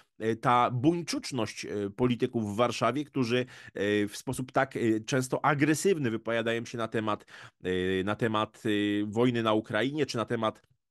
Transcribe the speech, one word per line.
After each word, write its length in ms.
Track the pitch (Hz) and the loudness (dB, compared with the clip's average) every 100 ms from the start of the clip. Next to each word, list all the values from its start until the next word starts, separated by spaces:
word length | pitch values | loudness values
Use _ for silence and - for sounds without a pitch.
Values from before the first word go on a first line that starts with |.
| _ - | _ -4
e, 160 | 110 113 | -2 0
ta 360 | 135 120 117 | 4 4 4
buńczuczność, 920 | 127 147 170 160 294 - 131 107 - 64 | 4 2 2 -2 -6 -4 -4 -4 -6 -8
e, 240 | 101 101 | -4 -4
polityków 640 | 98 123 113 123 117 104 | 0 0 2 0 -2 -2
w 20 | 101 | 0
Warszawie, 500 | 120 110 117 135 143 | 0 2 0 0 -4
którzy, 400 | 139 117 123 127 - - | -2 0 0 -2 -8 -14
e, 340 | - 101 104 101 | -4 0 2 0
w 100 | - | -4
sposób 340 | - 127 127 | -8 -6 -2
tak, 240 | 135 135 - | 0 0 0
e, 40 | 113 110 113 | 0 0 0
często 400 | 131 131 147 135 | -2 0 0 0
agresywny 640 | 143 147 151 196 170 120 | 2 2 2 2 2 0
wypowiadają 540 | 110 113 117 113 117 117 | -2 -2 -2 0 -2 -4
się 120 | 120 | -6
na 100 | 110 | -4
temat, 380 | 117 107 104 - - - _ | -2 -2 -4 -6 -20 -20 _
e, 400 | 90 92 92 95 | -2 0 0 0
na 120 | 95 107 | 0 0
temat, 480 | 117 107 107 - 113 | 0 0 -2 -4 -2
e, 40 | 104 104 104 104 | 0 0 0 -2
wojny 380 | 107 127 120 | 2 2 2
na 100 | 113 | 2
Ukrainie, 520 | 107 - 110 131 151 131 | 2 0 -2 -2 -2 -2
czy 120 | 120 | -2
na 80 | 107 | -4
temat 360 | 117 110 - _ _ _ | -2 -2 -4 _ _ _